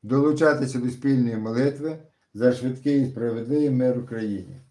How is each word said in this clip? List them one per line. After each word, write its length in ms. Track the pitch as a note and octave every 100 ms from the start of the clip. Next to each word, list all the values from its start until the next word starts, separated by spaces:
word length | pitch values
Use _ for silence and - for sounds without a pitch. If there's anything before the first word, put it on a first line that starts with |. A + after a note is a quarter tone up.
долучатися 760 | A2 C3 D3 D3+ D#3+ C#3 C3 B2+
до 120 | B2
спільної 460 | A#2+ C#3 C3+ A#2+ A2
молитви 640 | A2 A#2 C#3 C#3 D#3 D#3+ - _ _
за 180 | G2+ B2
швидкий 500 | B2 B2+ C3 C#3+ C#3+
і 40 | C3
справедливий 640 | A2 A#2 A#2 A2+ D3 D3
мир 240 | B2+ B2+
в 100 | B2
Україні. 560 | - A2+ G#2+ G2 F2+ - _